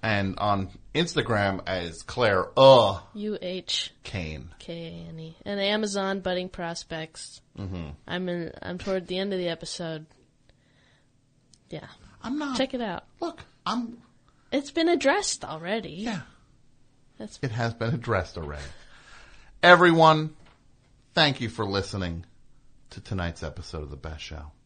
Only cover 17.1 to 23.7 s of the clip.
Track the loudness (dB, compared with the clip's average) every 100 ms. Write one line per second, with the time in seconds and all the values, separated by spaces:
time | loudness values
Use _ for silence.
17.1 | _ -18 -8 -6 -2 -2 0 -2 -2 0
18.1 | -2 -2 -8 -10 -10 -12 -14 -20 -20 -20
19.1 | -20 -20 -20 -20 4 10 10 10 10 8
20.1 | 6 0 -8 -20 _ _ -20 _ _ _
21.1 | 2 2 2 -6 -4 -2 -2 -2 -4 -4
22.1 | -6 -12 -20 -20 -20 -20 -20 -20 -18 -8
23.1 | -4 -4 -6 -10 -10 -12